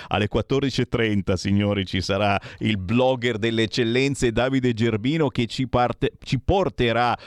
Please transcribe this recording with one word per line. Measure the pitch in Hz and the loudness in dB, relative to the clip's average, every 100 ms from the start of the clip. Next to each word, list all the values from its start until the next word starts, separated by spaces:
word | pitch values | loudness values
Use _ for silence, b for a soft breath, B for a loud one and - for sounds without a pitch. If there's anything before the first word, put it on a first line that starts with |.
| B | B
Alle | 98 104 | -2 0
quattordici | 117 - 135 135 - | -2 0 0 0 -2
e | 120 | -2
trenta, | 117 110 104 92 92 | 0 0 0 0 -2
signori, | 98 101 104 101 92 | 2 2 2 0 -2
ci | 95 | -4
sarà | 90 98 104 98 B B | -2 0 2 0 B B
il | 110 104 | -2 -2
blogger | 92 120 127 127 120 107 | 0 2 2 2 -2 0
delle | 117 113 | 0 0
eccellenze | 110 - 113 123 139 135 123 | 0 0 0 2 0 0 0
Davide | 110 131 135 123 | 0 0 2 0
Gerbino | 110 117 107 123 160 139 | 2 0 0 0 0 0
che | - 117 | 0 -2
ci | - 127 | -2 -2
parte-, | 123 120 - 135 - | 0 0 0 -4 -6
ci | - 131 | -4 -2
porterà | - 190 170 - 120 113 120 107 | 0 0 0 0 0 2 0 -2